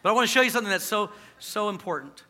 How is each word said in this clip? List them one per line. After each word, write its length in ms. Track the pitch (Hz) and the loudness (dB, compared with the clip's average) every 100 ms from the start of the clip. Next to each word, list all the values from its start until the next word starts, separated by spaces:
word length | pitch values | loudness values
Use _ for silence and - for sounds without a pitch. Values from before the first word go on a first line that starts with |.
But 80 | 185 | 4
I 20 | |
wanna 140 | 233 226 | 2 4
show 140 | 262 | 4
you 80 | 254 | 4
something 200 | 226 208 | 2 0
that's 160 | 185 | -4
so, 260 | - 214 208 - - - | -2 -2 -2 -8 -20 -20
so 300 | - 214 208 | -8 -4 -4
important. 540 | 190 185 151 139 - | -4 -6 -8 -8 -20